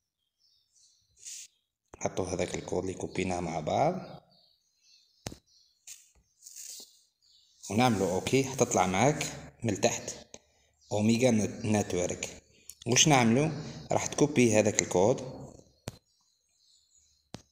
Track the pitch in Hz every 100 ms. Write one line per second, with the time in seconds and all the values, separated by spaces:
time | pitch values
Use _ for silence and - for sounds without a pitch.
0 | _ _ _ _ _ _ _ _ _ _
1 | _ _ - - - _ _ _ _ -
2 | - - 90 90 92 85 - 90 95 90
3 | 87 - 92 90 85 82 78 104 147 185
4 | - - _ _ _ _ _ _ _ _
5 | _ _ - - _ _ _ _ - -
6 | _ _ _ _ - - - - - _
7 | _ _ _ _ _ _ - 101 127 101
8 | 92 90 - 131 127 - 120 101 92 92
9 | 131 151 - - - - 113 95 117 -
10 | - - - - _ _ _ _ - 104
11 | 107 113 127 110 95 - 107 104 98 90
12 | 87 92 - - _ _ - - - 123
13 | 160 135 117 120 160 151 - - - -
14 | - - 143 - 120 107 104 - 90 90
15 | 104 131 - - - - _ _ - -
16 | _ _ _ _ _ _ _ _ _ _
17 | _ _ _ - _